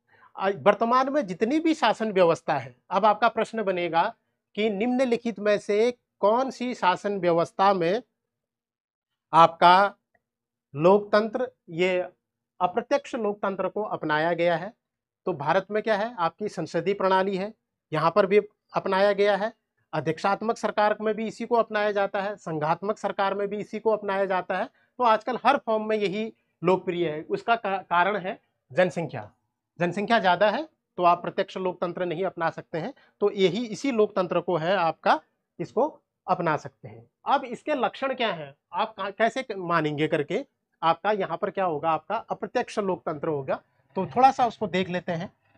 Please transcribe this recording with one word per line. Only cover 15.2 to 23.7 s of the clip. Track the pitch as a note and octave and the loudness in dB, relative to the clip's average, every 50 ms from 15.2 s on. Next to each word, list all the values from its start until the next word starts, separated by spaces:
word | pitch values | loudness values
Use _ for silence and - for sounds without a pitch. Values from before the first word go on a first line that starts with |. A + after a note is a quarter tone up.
| - F#3 | -6 -6
तो | F3+ | -6
भारत | C#3+ C#3 D3+ E3 F#3+ F#3+ - | -4 0 0 0 0 0 -2
में | G#3 G#3+ G#3+ | -4 -4 -2
क्या | A3+ G#3+ G3 | 0 -2 -2
है? | G#3 A#3 B3 | -2 -4 -4
आपकी | - F3 - - - G#3+ G3+ | -2 -4 -4 -4 -4 -8 -8
संसदीय | - - D#3+ C#3+ - F3 D#3+ F#3 G3+ | -6 -8 -8 -4 -4 -4 -2 -2 -2
प्रणाली | G3+ F#3+ F#3+ F#3+ F#3+ F#3+ G3 G3 F3+ | 0 2 2 2 2 2 0 -2 -4
है, | F#3+ G#3+ - _ _ _ _ _ _ - | -6 -8 -12 _ _ _ _ _ _ -6
यहाँ | D3+ D3+ D#3 E3 | -4 0 0 2
पर | D#3+ G#3 G3 | 4 4 2
भी | F3+ G3 G#3 G3+ - _ _ _ _ - | 4 4 2 2 0 _ _ _ _ -6
अपनाया | F3 - G3 G3 F#3+ G3 G#3 G3+ | -4 -2 0 0 2 2 2 2
गया | F#3+ G3+ G#3 G3+ | 2 2 2 2
है। | F#3 G3+ A3+ - _ _ _ _ _ _ - - | 0 -2 -4 -8 _ _ _ _ _ _ -8 -6
अध्यक्षात्मक | D#3 C#3 D#3 D#3 - - G3 G3 F#3+ G#3+ A3 A#3 - | -6 -4 -4 -4 -2 0 -2 -2 -2 -2 -4 -4 -2
सरकार | - G#3 G3 - G#3 G#3+ G#3+ G#3 | -2 -4 0 2 2 2 2 0
में | G#3 G#3+ G#3+ | -2 -4 -4
भी | G3+ A3+ G#3+ | -4 -4 -8
इसी | F3 - A#3+ | -8 -8 -6
को | A3 A#3+ | 0 2
अपनाया | A#3 G#3+ - G#3+ G#3+ G#3 G#3+ | 0 0 0 0 -2 0 0
जाता | G3+ G3+ G3 G3 - G#3 | 0 0 -2 -2 -2 -4
है, | F#3+ G3+ G#3 | -6 -6 -8
संघात्मक | F#3+ - F3+ D#3+ D#3 D3 D3+ E3+ E3+ - G3+ G#3+ - | -10 -10 -8 -6 -4 0 -2 -2 -2 -2 -6 -6 -4
सरकार | - G3 G3 - G3 G3 F#3+ | -4 -6 -2 0 -2 0 0
में | G3+ G3+ G3 | -2 -4 -4
भी | G#3 G#3 | -6 -8
इसी | F#3+ - | -8 -8